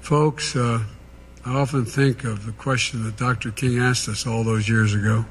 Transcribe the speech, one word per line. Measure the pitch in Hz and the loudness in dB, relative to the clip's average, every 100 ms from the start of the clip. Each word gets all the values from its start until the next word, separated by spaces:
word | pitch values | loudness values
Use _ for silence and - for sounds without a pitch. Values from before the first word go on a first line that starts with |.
Folks, | - 147 151 147 - 131 | 2 2 2 0 -4 -2
uh, | 120 117 107 - - - - - - | 0 0 -4 -10 -20 -20 -20 -14 -4
I | |
often | 131 135 143 | 0 0 0
think | 113 - 139 123 | -2 2 2 2
of | 120 104 | -4 -6
the | 107 | -8
question | 110 139 127 - 117 | -8 -2 -2 -2 -4
that | 110 104 | -6 -2
Doctor | 127 120 120 | -2 -2 -4
King | 104 131 123 | -2 0 2
asked | 123 120 - | 2 2 -2
us | 104 123 | -4 -2
all | 113 | -2
those | 113 110 104 | 0 0 2
years | 113 107 | 4 4
ago. | 104 107 110 113 | 2 2 2 -2